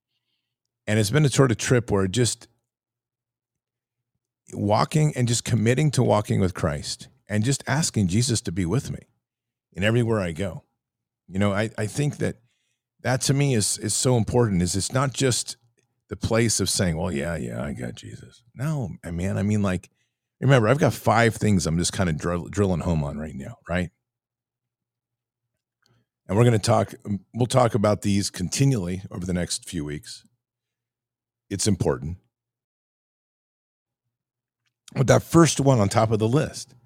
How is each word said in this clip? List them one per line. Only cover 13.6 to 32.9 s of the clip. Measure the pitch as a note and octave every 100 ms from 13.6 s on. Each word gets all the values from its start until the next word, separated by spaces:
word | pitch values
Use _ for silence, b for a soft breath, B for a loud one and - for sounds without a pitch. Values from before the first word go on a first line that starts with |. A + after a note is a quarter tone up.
| G2 -
is | G#2+
so | - C3 B2
important, | G2+ B2 A#2 F#2
is | F2 G2
it's | -
not | C3 C#3+
just | - C3+ A2+ - - _ _ _ _ _
the | G2+
place | - A2+ A#2 -
of | F#2+
saying, | - F#2+ D#2+
"Well, | F2+
yeah, | D2 D#2+ E2
yeah, | A#1+ A1+
I | C#2+
got | A#1+ A#1+
Jesus." | A1 G#1+ A1 A#1+ _ _
No, | - C#3+ D3 G#2+ -
I | -
mean, | E2+ F#2+ G2+
I |
mean, | G2 G#2+
like, | G2+ F2+ - _ _ _ _ _
remember, | B2+ C3+ G#2+
I've | C#3+
got | D3+
five | - - A2 A#2
things | - G#2+ G2 D#2
I'm | E2
just | E2+
kinda | - F2+
drill-, | D2 F2 F2 D2+
drilling | G2 G2 E2+
home | D#2+ D#2+
on | C#2+ C#2+
right | D#2
now, | C2 C2+ - -
right? | F2+ F2 - _ _ _ _ _ _ _ _ _ _ _ _ _ _ _ _ _ _ _ _ _ _ -
And | G2
we're |
gonna | A#2+ A2
talk, | - A2 G2+ - - G2 -
we'll | A2 B2
talk | C3 A#2+
about | A2 G#2 G2+
these | G#2 G2+ -
continually | - E2+ - C#3 B2 F2 F#2 G2
over | F2+ F2+
the |
next | F2 E2+ - -
few | F2
weeks. | D2 D2 - - _ _ _ _ _ _ _ _ _ _ _ _ _
It's | G2 A2+
important. | F#2+ D#2+ B1+ D2 F2+ _ _ _ _ _ _ _